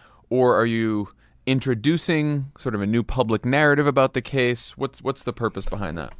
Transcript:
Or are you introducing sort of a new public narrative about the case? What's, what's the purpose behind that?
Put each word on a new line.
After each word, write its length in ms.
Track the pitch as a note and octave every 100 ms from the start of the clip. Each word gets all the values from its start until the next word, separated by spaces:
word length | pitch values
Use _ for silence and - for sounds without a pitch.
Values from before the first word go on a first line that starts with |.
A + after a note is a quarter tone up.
| - _ -
Or 260 | B2+ B2 G#2+
are 100 | A#2
you 440 | A2+ A2+ G#2+ G2+ _ _ _ -
introducing 1040 | C3 C3+ A2+ C#3 E3 - D#3+ D3+ D3 C3+ -
sort 160 | C3
of 80 | G#2
a 40 | G2+
new 180 | A#2
public 400 | - B2+ A2+ A2
narrative 420 | B2 C#3 D3+ C#3+ C#3+
about 280 | C3+ C3
the 80 | C3
case? 560 | - C#3 B2 A#2+ - -
What's, 240 | C3 -
what's 220 | B2+ C3
the 100 | -
purpose 320 | - A2+ G2 -
behind 320 | G2+ F#2 E2
that? 160 | C2